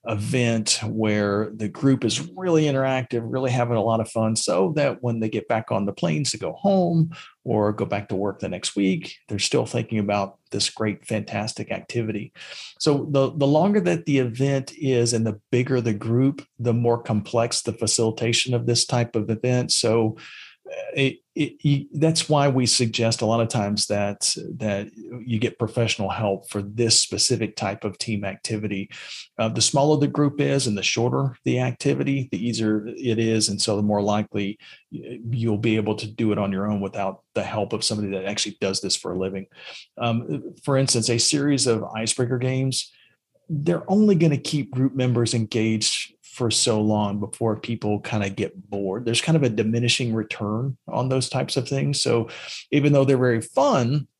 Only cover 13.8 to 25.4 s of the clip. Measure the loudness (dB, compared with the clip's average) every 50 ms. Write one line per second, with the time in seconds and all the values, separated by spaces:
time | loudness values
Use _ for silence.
13.8 | 2 2 0 0 0 0 2 2 2 0 0 0 0 2 2 0 -2 -6 -10 -4
14.8 | 0 2 4 4 4 2 2 0 0 0 -2 -6 _ _ 0 0 2 2 0 0
15.8 | 2 0 -2 -2 0 0 2 4 4 4 2 -2 -12 _ _ -4 0 0 2 2
16.8 | 4 2 2 2 0 0 0 0 0 0 0 0 0 2 -2 -4 -4 -4 -4 -2
17.8 | -2 0 2 2 2 2 2 0 0 0 0 0 0 0 0 0 2 2 2 2
18.8 | 2 2 2 0 0 0 -2 -4 -2 -2 -2 -2 0 0 2 2 0 0 0 0
19.8 | 2 4 4 4 2 2 -2 -6 -14 -20 -18 -20 -20 -20 -20 _ _ -12 -10 -10
20.8 | -10 -8 -2 0 0 0 0 -4 _ _ _ -4 -4 -4 -4 -2 2 2 2 2
21.8 | 0 -6 -2 2 2 2 2 2 2 2 4 4 6 4 4 4 2 2 2 2
22.8 | 2 0 2 2 2 2 2 2 2 2 2 2 2 0 0 0 0 0 0 -2
23.8 | -2 0 0 0 0 -2 -2 -2 -2 -2 -2 -4 -6 -10 -8 -4 -2 -2 -2 -2
24.8 | -4 -8 _ -18 -16 -14 -14 -12 -4 -2 -2 0